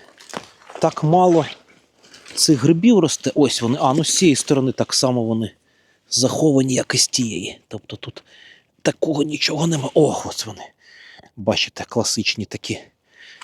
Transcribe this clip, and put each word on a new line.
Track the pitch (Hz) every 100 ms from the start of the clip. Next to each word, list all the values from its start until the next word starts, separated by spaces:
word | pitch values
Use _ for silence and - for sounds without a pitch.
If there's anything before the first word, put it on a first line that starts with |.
| - - - - - _ - -
так | - -
мало | 151 175 185 165 139 - _ _ _ _ _ - - -
цих | - 139
грибів | 143 170 220 214
росте. | 156 - 135 147
Ось | 135 -
вони. | 113 147
А, | 147
ну | 143
з | 151 -
цієї | 185 131
сторони | - 139 131
так | - 117
само | - 135 123
вони | 113 113 110 - _ _ _ _ -
заховані, | - 123 - 160 135 131
як | 127 - 127
і |
з | -
тієї. | - 120 95 95 - _
Тобто | 104 - 107
тут | - - _ - - - _ _
такого | - - - 147
нічого | 151 147 - 156 170
нема. | 156 135
О, | - 139 - -
ось | - 110
вони. | 104 - _ _ - - - - -
Бачите, | 101 113 - -
класичні | - 120 107 - - - 101
такі. | - - 104 - _ _ _ - -